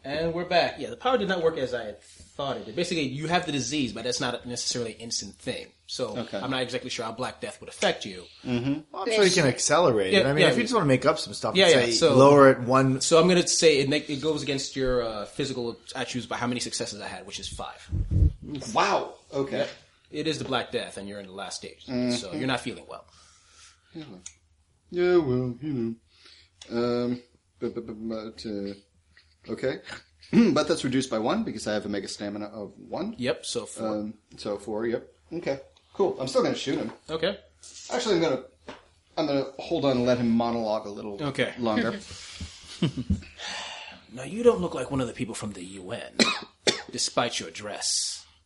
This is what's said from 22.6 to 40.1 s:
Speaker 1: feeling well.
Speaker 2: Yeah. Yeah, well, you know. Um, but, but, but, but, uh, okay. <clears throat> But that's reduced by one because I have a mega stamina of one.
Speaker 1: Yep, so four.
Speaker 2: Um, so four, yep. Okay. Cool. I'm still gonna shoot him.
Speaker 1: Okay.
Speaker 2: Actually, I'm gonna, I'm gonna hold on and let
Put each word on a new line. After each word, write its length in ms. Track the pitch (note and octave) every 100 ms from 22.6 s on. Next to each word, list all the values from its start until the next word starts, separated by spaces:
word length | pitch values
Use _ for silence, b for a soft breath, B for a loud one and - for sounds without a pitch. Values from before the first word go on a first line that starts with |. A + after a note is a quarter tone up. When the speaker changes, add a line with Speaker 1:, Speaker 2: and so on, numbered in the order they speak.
Speaker 1:
feeling 240 | B2 F2+ -
well. 160 | A#1+ - b b b b b b b _
Speaker 2:
Yeah. 100 | E3 C#3+ F#2 - _ _ _ _ _ _
Yeah, 260 | F3 F3+ F3+
well, 400 | C#3+ B2+ B2+ A#2+
you 120 | D3+ C3 A#2 A2+ _ b b b b _ -
know. 340 | A#2 A#2+ A#2+
Um, 180 | B2 B2 - _ _ _
but, 160 | A#2+
but, 120 | A#2 A2
but, 100 | G#2+ A2+
but, 380 | A2 G#2+ - A#2+
uh, 1080 | G#2 - - _ _ _ _ _ _ -
okay. 280 | A2+ C3 D3+ B B B _ -
<clears throat> 220 | - A3+
But 160 | D3+ D3+
that's 160 | E3
reduced 240 | C#3 B2+ C3
by 100 | A2+
one 240 | A2+ G3+
because 240 | G3+ G#2+ A2
I 60 |
have 140 | G#2+ G2+
a 20 |
mega 180 | G2+ G2
stamina 400 | - G#2 G#2 G#2
of 260 | A2 G2 -
one. 380 | G2 A#2 G3 A3+
Speaker 1:
Yep, 300 | B2 - -
so 180 | A#2+
four. 240 | G#2 - A2
Speaker 2:
Um, 260 | G#2+ G#2+ - _ -
so 220 | A2 G2+
four, 280 | - G#2+ A#2
yep. 220 | A#2+ - _ _
Okay. 260 | E3+ E3 C#3 - _ _
Cool. 240 | - F#3 -
I'm 80 | B2+
still 140 | E3+
gonna 120 | D3
shoot 220 | - C3 -
him. 140 | A2 - -
Speaker 1:
Okay. 300 | D#3+ E3+ G3+ _ _ - - -
Speaker 2:
Actually, 260 | B3 A3+ F3
I'm 40 |
gonna, 220 | D#3+ F3 - _ - - _ _ _ -
I'm 100 | D3+
gonna 200 | C#3 C3+ -
hold 280 | - E3 C#3
on 60 | B2
and 80 |
let 120 | B2